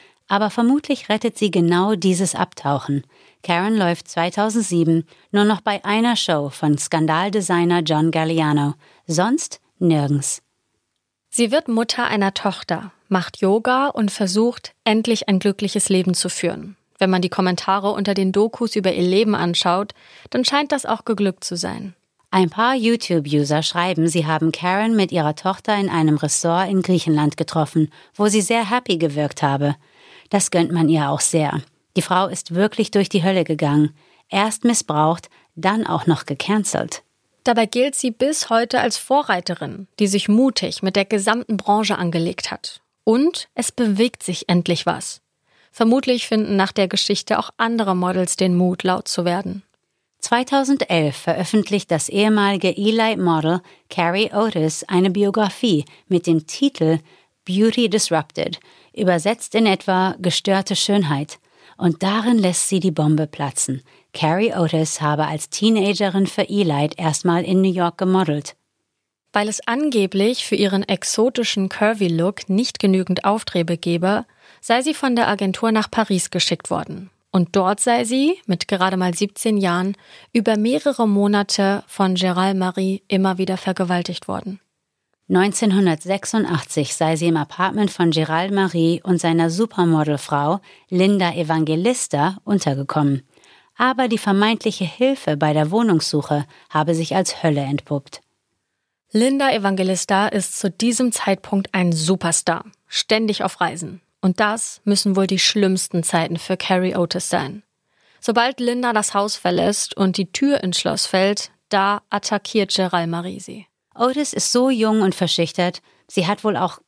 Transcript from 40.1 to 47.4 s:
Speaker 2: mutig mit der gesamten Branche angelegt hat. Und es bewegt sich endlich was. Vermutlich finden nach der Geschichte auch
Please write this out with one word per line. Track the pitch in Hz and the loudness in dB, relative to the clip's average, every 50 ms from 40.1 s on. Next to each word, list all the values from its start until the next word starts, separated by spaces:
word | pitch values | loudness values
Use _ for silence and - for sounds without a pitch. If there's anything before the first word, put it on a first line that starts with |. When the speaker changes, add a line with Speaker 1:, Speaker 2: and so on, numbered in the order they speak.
| 202 196 - - | 2 0 2 2
Speaker 2:
mutig | 208 233 269 269 - - 196 - - - 196 | 4 4 4 2 0 -2 -4 -4 -4 -4 -4
mit | 190 - | -2 0
der | 202 196 | 0 -2
gesamten | - 220 202 196 220 196 196 196 - 220 | 0 -2 0 0 0 0 -2 -2 -4 -4
Branche | 190 - - 208 214 214 196 196 - | -2 0 0 2 2 2 0 0 0
angelegt | 180 170 165 165 165 175 185 - - - | 0 -2 0 0 -2 -2 -4 -6 -8 -8
hat. | - - - - - - _ _ _ _ | -8 -10 -12 -14 -16 -18 _ _ _ _
Und | _ 220 226 247 294 349 339 - - - _ | _ 2 2 4 2 2 0 -4 -10 -10 _
es | - 233 - | -6 -6 -4
bewegt | - - 240 214 196 202 233 247 - - | -2 0 0 0 2 2 2 0 0 -6
sich | - - 175 - - - | -8 -8 -8 -6 -2 0
endlich | 175 175 170 - 170 - - | 2 2 2 0 -2 0 0
was. | 175 165 - - - - - _ _ _ _ _ _ _ _ _ _ _ | -4 -4 -4 -8 -12 -14 -14 _ _ _ _ _ _ _ _ _ _ _
Vermutlich | - 226 226 247 277 262 262 247 233 - - | 0 2 4 4 4 2 0 0 0 0 0
finden | 226 214 214 214 202 | 0 0 0 0 2
nach | 196 190 196 | 0 0 0
der | - 208 190 | 2 0 0
Geschichte | 180 - 196 - - 208 - - - - | 0 0 -2 0 0 -2 -2 -2 -2 -2
auch | - | -2